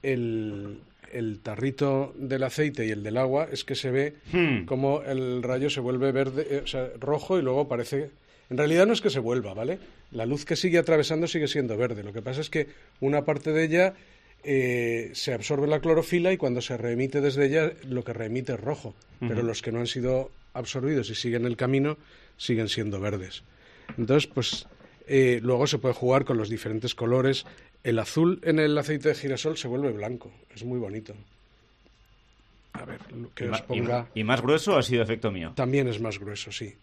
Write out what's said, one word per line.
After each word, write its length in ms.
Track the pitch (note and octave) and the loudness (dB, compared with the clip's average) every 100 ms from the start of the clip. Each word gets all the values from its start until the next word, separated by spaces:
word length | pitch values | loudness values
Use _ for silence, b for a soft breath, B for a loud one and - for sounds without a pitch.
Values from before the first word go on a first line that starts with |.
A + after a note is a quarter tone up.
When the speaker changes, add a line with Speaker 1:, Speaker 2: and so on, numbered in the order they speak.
Speaker 1:
el, 760 | C3 B2+ A#2 A2+ G#2+ G2+ G2+ G2+ - _ - | 0 0 0 -2 -4 -6 -10 -12 -18 _ -14
el 280 | B2 A2+ G2+ | -6 -6 -6
tarrito 720 | - G#2 C3 C3+ C#3+ C3+ C3+ - | -8 -4 -4 0 0 2 -2 -6
del 280 | C3+ C3 | -4 -2
aceite 420 | C3 - D3+ - A2+ | -2 0 -2 0 -2
y 40 | |
el 100 | G#2 | -2
del 160 | G#2+ A2+ | -2 0
agua, 280 | C3 C3+ D#3+ | 2 0 0
es 120 | C3 | -6
que 100 | - | -6
se 160 | C3+ C3+ | -4 0
ve 240 | B2+ C#3+ D3 - | 0 0 -4 -2
Speaker 2:
Hmm. 320 | F3 E3 B2 | 2 4 2
Speaker 1:
cómo 380 | F#2 C3 C#3 D3 | 0 0 2 2
el 400 | - C3 B2+ B2 | 0 -2 0 -2
rayo 260 | A#2+ B2+ C#3+ | 0 0 0
se 120 | C#3 | 0
vuelve 320 | B2 B2+ C3 | -2 2 2
verde, 340 | C#3 C3+ C3 - | 2 0 0 -2
eh, 100 | C#3 | -2
o 20 | C3+ | -2
sea, 220 | C3+ B2+ A#2+ | -4 -6 -6
rojo 400 | C3+ D3 - F#3+ | -2 -2 0 0
y 40 | |
luego 260 | C3+ C3 C#3+ | 2 0 0
parece. 400 | A#2+ A#2 C#3 D3 - b b b | -2 -2 -4 -4 -12 b b b
En 80 | B2+ | 0
realidad 300 | D3+ E3+ G3+ | 4 6 6
no 80 | |
es 80 | A3 | 6
que 80 | G#3 | 2
se 80 | C3+ | 0
vuelva, 320 | A2+ B2 G#2 | 0 0 -2
¿vale? 260 | F#2+ A#2+ F#3+ B B B | -6 -4 -6 B B B
La 120 | A#2+ | -4
luz 220 | A2+ D3 - | -2 -2 -2
que 100 | D#3 | 0
sigue 220 | F#3 E3+ | 4 4
atravesando 480 | E3 D#3+ C#3+ D#3+ E3 | 4 4 4 0 -2
sigue 200 | E3+ D3 | 0 -2
siendo 280 | D3+ B2 G#2+ | 0 -2 0
verde. 260 | B2 A2 | 0 -2
Lo 100 | G#2 | -8
que 80 | G#2 | -8
pasa 180 | A2+ C3 | -6 -6
es 80 | D#3 | -4
que 200 | D#3 C#3+ B B B | -2 -4 B B B
una 260 | C3+ D3 C#3+ | 0 2 2
parte 260 | D3 D#3 | -2 2
de 120 | D#3 | 2
ella, 300 | D#3+ E3 F#3+ F#3+ b b b b | 4 4 4 2 b b b b
eh, 680 | D3 C3+ B2+ B2 A#2 A#2 A2 | 0 2 2 2 0 -2 -4
se 220 | - - | -6 -4
absorbe 320 | A#2+ G#2+ C#3+ D3 | -4 -2 0 2
la 140 | D3+ | 0
clorofila 520 | E3 D#3+ D#3+ F3 F3 | 4 2 2 2 2
y 60 | F#3 | 2
cuando 240 | C#3 B2 | 0 -2
se 160 | A#2 A#2+ | -4 -4
reemite 420 | A#2+ A#2 C3 C#3 | -2 0 0 2
desde 260 | C#3+ C3+ C#3 | 0 2 4
ella, 220 | D3+ D#3+ D#3+ C3 | 4 2 -2 -6
lo 160 | B2+ | -6
que 120 | A#2+ | -4
reemite 400 | A2 A2 A#2+ B2+ | -6 -4 -4 -4
es 60 | A#2+ | -6
rojo. 340 | A2+ A#2 A2+ - - - | -4 -6 -10 -16 -20 -8
Speaker 2:
Ujú. 80 | A#2+ | -4
Speaker 1:
Pero 140 | A2+ | -2
los 180 | A#2 A2 | -2 -2
que 120 | - | -4
no 80 | A#2 | -4
han 60 | A#2+ | -4
sido 440 | B2+ B2 B2+ C3+ - - | -2 0 0 -2 -12 -14
absorbidos 560 | B2+ A#2+ C#3 C3 D3 A2 | -10 -6 -4 0 0 -2
y 40 | |
siguen 300 | A2 A#2+ A#2+ | -4 -2 0
el 120 | B2 A#2 | 0 0
camino, 420 | B2+ C3+ C#3+ D3+ b b b b | 2 2 2 -2 b b b b
siguen 320 | - A2+ A2 | -2 0 0
siendo 300 | A2 G#2 G2 | -2 -4 -2
verdes. 420 | G2+ G2 F#2 - - B B B B - | -2 -4 -8 -14 -18 B B B B -6
Entonces, 280 | A2+ C#3+ - | 4 4 4
pues, 400 | - A#2 - - - B B - | -2 -2 -4 -10 -20 B B 2
eh, 340 | C#3 C3 B2 | 6 6 4
luego 240 | A#2 B2 C#3+ | 2 2 2
se 120 | C3+ | 2
puede 160 | B2+ | 0
jugar 300 | A#2 B2 C3+ | 0 4 4
con 120 | C3+ A#2+ | 4 0
los 100 | G#2+ | 0
diferentes 460 | A2 A2+ A2 A#2+ | -4 -4 -4 -4
colores. 500 | - A#2 B2+ C3 C3+ - B B B | -2 2 4 4 2 -4 B B B
El 140 | B2 A2+ | -2 0
azul 420 | G#2 - E3+ F3+ | 0 2 4 2
en 160 | E3 D#3 | 2 4
el 180 | D3+ D3 | 4 2
aceite 320 | C#3+ D3+ D3+ | 0 0 0
de 40 | |
girasol 420 | C#3+ C#3 C3 D#3 D#3 | 0 -2 -2 -2 -4
se 120 | C3 | -4
vuelve 240 | B2+ C#3+ | -2 -2
blanco. 400 | G#2 G#2+ A#2+ - - _ | -2 -6 -8 -12 -20 _
Es 100 | A2 | -12
muy 140 | A#2 B2 | -6 -4
bonito. 360 | G#2 G#2+ G#2+ G#2 G#2 _ _ _ _ _ _ _ _ _ _ _ _ _ _ | -4 -8 -12 -20 -20 _ _ _ _ _ _ _ _ _ _ _ _ _ _
A 120 | - | -18
ver, 160 | - - - | -14 -16 -14
lo 180 | A#2+ A#2 | -14 -14
que 100 | - | -8
Speaker 2:
¿Y 40 | B2 | -4
Speaker 1:
os 40 | |
Speaker 2:
ma-, 60 | A2+ | -4
y 40 | - A#2 | -4 -2
Speaker 1:
ponga 180 | A#2+ A#2+ | 0 0
Speaker 2:
ma-, 60 | A#2+ | -2
y 100 | A2 | -4
más 160 | G#2+ C3 | 0 2
grueso 340 | B2+ D#3 G3 | 4 2 4
o 40 | E3+ | 4
ha 40 | |
sido 200 | A2+ A#2+ | 4 2
efecto 280 | G#2+ A2 A2 | 2 0 -2
mío? 220 | F#2 D#2+ | -4 -8
Speaker 1:
También 340 | - B2+ C#3 B2+ | -4 0 2 0
es 120 | G#2+ | -2
más 180 | A2+ G2 | -4 -6
grueso, 340 | G2+ G2+ - | -8 -10 -10
sí. 220 | - G#2+ - | -10 -12 -14